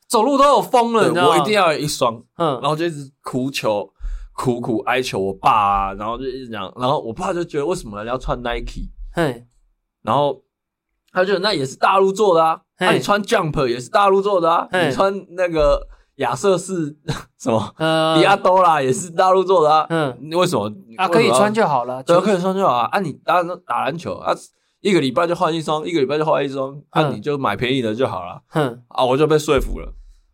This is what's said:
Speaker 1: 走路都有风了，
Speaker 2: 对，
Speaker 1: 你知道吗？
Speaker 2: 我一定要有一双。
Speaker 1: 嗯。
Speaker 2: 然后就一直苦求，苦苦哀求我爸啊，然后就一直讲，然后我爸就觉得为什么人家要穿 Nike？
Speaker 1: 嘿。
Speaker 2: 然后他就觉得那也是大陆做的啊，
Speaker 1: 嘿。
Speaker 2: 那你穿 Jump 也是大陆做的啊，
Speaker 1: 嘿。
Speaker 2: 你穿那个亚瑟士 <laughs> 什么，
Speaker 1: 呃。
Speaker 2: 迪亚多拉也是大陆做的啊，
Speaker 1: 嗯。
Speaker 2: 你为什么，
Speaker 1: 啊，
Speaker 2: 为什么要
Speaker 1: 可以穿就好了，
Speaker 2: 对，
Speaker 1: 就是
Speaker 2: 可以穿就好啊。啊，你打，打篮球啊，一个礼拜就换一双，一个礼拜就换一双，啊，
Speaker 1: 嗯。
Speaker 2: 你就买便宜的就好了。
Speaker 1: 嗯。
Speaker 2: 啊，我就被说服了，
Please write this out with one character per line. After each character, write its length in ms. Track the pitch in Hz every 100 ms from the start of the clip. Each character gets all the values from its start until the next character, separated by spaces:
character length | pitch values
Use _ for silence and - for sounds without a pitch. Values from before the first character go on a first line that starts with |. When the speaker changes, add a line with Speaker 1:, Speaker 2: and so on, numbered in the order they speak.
| _
Speaker 1:
走 140 | 226
路 160 | 247 277
都 60 |
有 180 | 285 233
风 320 | 180 247 233
了， 80 | 226
Speaker 2:
对， 60 | 180
Speaker 1:
你 40 |
知 60 | 165
道 80 | 175
吗？ 80 | 160
Speaker 2:
我 20 |
一 60 |
定 80 | 139
要 180 | 208 170
有 80 | 143
一 80 | 147
双。 280 | - 123 113 - -
Speaker 1:
嗯。 140 | 160 123
Speaker 2:
然 0 |
后 120 | 139
就 120 | 156 170
一 40 |
直 220 | 147 135 _
苦 300 | - 127 135
求， 420 | - 113 104 - _ - - -
苦 260 | - 131 120
苦 200 | 127 107
哀 180 | - 131
求 160 | 127 120
我 160 | 98
爸 160 | 95 135
啊， 420 | 113 101 98 98
然 160 | 98 107
后 80 | 120
就 80 |
一 220 | 131 131 123
直 20 |
讲， 140 | 107 92 -
然 100 | 127
后 100 | 147
我 140 | 113
爸 220 | 110 185
就 100 | 175
觉 140 | 170 151
得 80 | 147
为 100 | 185
什 100 | 113
么 120 | 101
人 80 | 113
家 60 |
要 40 | 131
穿 240 | 147 131
Nike？ 480 | 120 120 120 - - - -
Speaker 1:
嘿。 320 | 175 151 117 120 _ _ _ _ _
Speaker 2:
然 140 | 107 131
后 260 | 143 - _ _ _ _ _ _ _
他 80 | 185
就 60 | 190
觉 80 |
得 60 | 180
那 120 | 208
也 140 | 170 135
是 100 | -
大 220 | 202 190
陆 120 | 190
做 220 | 190 208
的 80 | 165
啊， 200 | 160 160 _ _
Speaker 1:
嘿。 100 | 185
Speaker 2:
那 60 |
你 80 | 170
穿 220 | 147 208
Jump 440 | 196 220 160 156 127
也 120 | 120
是 120 | 127
大 180 | 208 202
陆 140 | 196
做 180 | 202 185
的 100 | 165
啊， 160 | 175 -
Speaker 1:
嘿。 160 | 185 160
Speaker 2:
你 60 |
穿 320 | - 196 196 -
那 160 | 175 180
个 380 | 160 147 139 - - _ -
亚 180 | 120
瑟 220 | 127 202 180
士 400 | 180 185 147 151 - -
<laughs> 200 | - _
什 120 | -
么， 240 | 113 104 -
Speaker 1:
呃。 400 | 160 160 160 160
Speaker 2:
迪 60 |
亚 120 | 185
多 280 | 196 190 185
拉 180 | 175 151
也 100 | 131
是 180 | 127 180
大 200 | 165 185
陆 140 | 190
做 180 | 185 185
的 80 | 151
啊， 140 | 156 151
Speaker 1:
嗯。 260 | 165 143 120
Speaker 2:
你 140 | 151
为 120 | 170 180
什 100 | 123
么， 80 |
Speaker 1:
啊， 60 | 104
Speaker 2:
为 40 |
什 140 | 104 -
么 160 | -
要 40 | 185
Speaker 1:
可 120 | 160
以 80 | -
穿 240 | 127 208
就 140 | 220 180
好 180 | 135
了， 180 | 120 127
Speaker 2:
对， 140 | 135 175
Speaker 1:
就 60 |
是 40 | 196
Speaker 2:
可 80 | 185
以 40 |
穿 140 | 190
就 80 | 190
好 100 | 180
啊。 140 | 123 113
啊， 120 | 202
你 120 | 165
打， 300 | 123 - 175 170 180 -
打 180 | 120
篮 140 | 120 170
球 160 | 107
啊， 200 | 85 85 185 - _ _ _
一 100 | 202
个 80 | 175
礼 120 | 131
拜 140 | 170 170
就 80 |
换 200 | 170 170
一 60 | 165
双， 260 | 156 156 165
一 60 |
个 80 | 165
礼 60 | 131
拜 100 | 151
就 80 |
换 180 | 156 147
一 40 | 143
双， 320 | 135 135 147 -
啊， 120 | 170
Speaker 1:
嗯。 140 | 147 107
Speaker 2:
你 40 |
就 160 | 143 143
买 180 | 120
便 220 | 101 123 135
宜 60 |
的 120 | 113
就 120 | 110 123
好 180 | 92
了。 160 | 87 - _
Speaker 1:
嗯。 280 | 160 135 120 _
Speaker 2:
啊， 160 | -
我 100 | 127 135
就 100 | 151
被 120 | 151
说 220 | 151 135
服 180 | - 85
了， 120 | 76 - - _ _